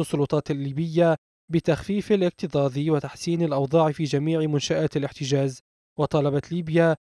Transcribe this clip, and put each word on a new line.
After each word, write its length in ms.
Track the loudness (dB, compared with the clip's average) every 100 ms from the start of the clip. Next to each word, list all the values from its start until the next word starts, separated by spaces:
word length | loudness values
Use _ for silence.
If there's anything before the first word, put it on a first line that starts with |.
السلطات 500 | -2 -2 0 0 -2
الليبية 680 | -4 -4 -4 -2 2 2 2 _ _ -4
بتخفيف 600 | 0 2 0 -2 -4 0
الاكتظاظ 640 | 2 2 -2 -4 0 0 0
وتحسين 640 | 0 0 -2 -8 -4 0
الأوضاع 500 | 0 0 2 2 2
في 120 | 0
جميع 360 | -2 0 0 0
منشآت 560 | 0 0 0 -2 -2 -2
الاحتجاز، 640 | -6 -6 -2 0 0 -4 _ _ _ -6
وطالبت 540 | -2 0 0 -2 -2
ليبيا 440 | -6 0 2 2 2 _